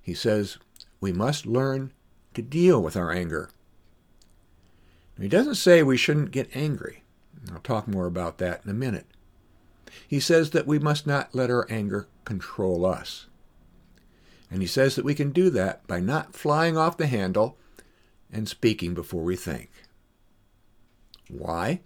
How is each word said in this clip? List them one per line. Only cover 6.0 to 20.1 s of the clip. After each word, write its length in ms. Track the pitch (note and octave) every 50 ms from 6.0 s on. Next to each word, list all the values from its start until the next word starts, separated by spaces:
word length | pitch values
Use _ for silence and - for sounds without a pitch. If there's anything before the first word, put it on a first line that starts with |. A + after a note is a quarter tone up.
| - - D3+ D3+ D3 -
get 260 | - C3 C3 - -
angry. 480 | - D3 D#3 C#3+ - - - - - _ _ _ _ _ _ - - C3 F#2+
I'll 80 | F2 E2
talk 260 | - - A#2+ G#2+ G#2
more 200 | A2+ G2+ F#2+ F2+
about 320 | F2+ E2+ F#2 F2 E2 D#2+ -
that 260 | F#2 F2+ F2 - -
in 60 | G#2+
a 40 | G2
minute. 320 | A2 C3 C3 G#2 - - _ _ - _ _ _ _ _ _ _ _ _ _ _ _ _ - - - - _
He 120 | D3 C#3+
says 300 | - - E3+ E3 E3 D3+
that 160 | - E3 -
we 120 | C3+ D3+ D3+
must 280 | C#3+ D3+ D3 D3 -
not 280 | D3 C#3+ C#3+ - - -
let 160 | B2+ B2+ A#2+
our 200 | B2 A#2+ - -
anger 380 | A2 A2 G#2 G2+ G2 G2+ G2+ - _ - _
control 640 | - A2 F#2+ - - - - G2+ F#2 F2+ E2+ F2+
us. 400 | F#2 F2 - - - - - - - - _ _ _ _ - - - _ - _ _ - _ _ _ _ _ _ - - - - _
And 120 | - F#2+
he 40 | F#2+
says 300 | E2+ - C3+ C3 C#3 C3+
that 80 | - -
we 100 | C#3 D3
can 160 | - C#3+ C#3+
do 200 | C3+ F3 F#3 F#3
that 360 | D#3 G#2 F#2 F#2+ - - _
by 140 | - F2 F2
not 340 | F2+ G2+ C#3 D#3 - - -
flying 440 | - - D3 D3 D3+ E3 E3+ D#3+ D#3+
off 180 | D#3+ E3 E3
the 100 | - D#3+
handle 520 | C#3+ B2+ G#2+ G2 F#2 F#2 G#2 G#2+ B2+ - _ _ _ _ - - _ _ _ _ _ _ _ _ _
and 160 | - A2 G#2+ G2+
speaking 460 | - _ - A#2 G#2+ - F2+ F2 F2
before 280 | E2 D#2+ - - E2+
we 140 | D#2+ E2+ F#2
think. 340 | F2+ - F2 C#2+ A1+ - - _ - - _ _ _ _ _